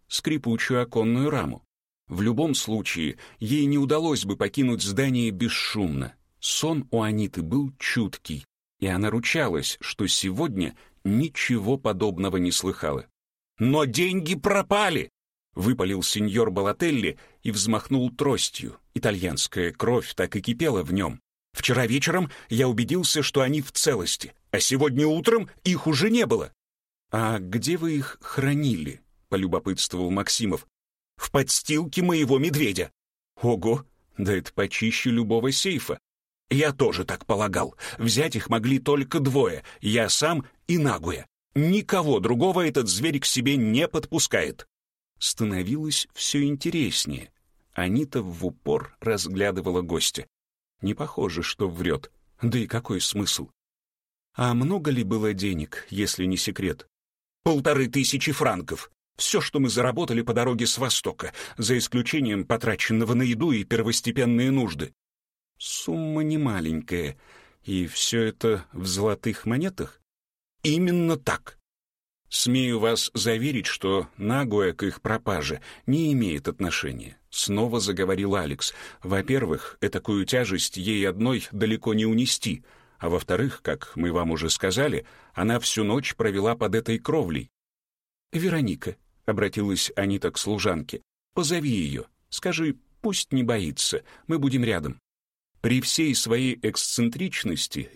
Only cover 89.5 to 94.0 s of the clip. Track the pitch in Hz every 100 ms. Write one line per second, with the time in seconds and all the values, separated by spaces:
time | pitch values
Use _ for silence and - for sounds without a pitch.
89.5 | - 101 92 - - 98 98 87 - -
90.5 | 104 98 85 - - - _ _ - 151
91.5 | 175 147 110 76 67 - _ _ - -
92.5 | 156 160 - _ _ 220 185 - 135 117
93.5 | 117 85 69 - -